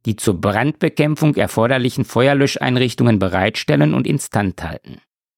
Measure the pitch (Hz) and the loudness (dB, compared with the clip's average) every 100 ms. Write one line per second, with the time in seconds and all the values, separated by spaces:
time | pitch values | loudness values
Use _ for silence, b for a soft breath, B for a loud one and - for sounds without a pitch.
0 | 113 104 - 87 101 101 139 151 165 - | -6 -2 -2 0 0 0 -2 -2 -2 0
1 | 147 151 151 143 101 - 113 131 123 - | 0 2 0 2 0 0 0 2 0 -2
2 | 127 117 135 139 139 - 127 123 127 - | -2 2 2 2 0 0 -2 0 0 2
3 | 120 107 95 95 92 - - 147 151 127 | 2 2 2 0 0 -2 0 2 2 0
4 | - 147 - - 101 - 82 78 - 69 | 0 -4 -2 -2 -2 -4 -10 -12 -16 -20
5 | _ _ _ | _ _ _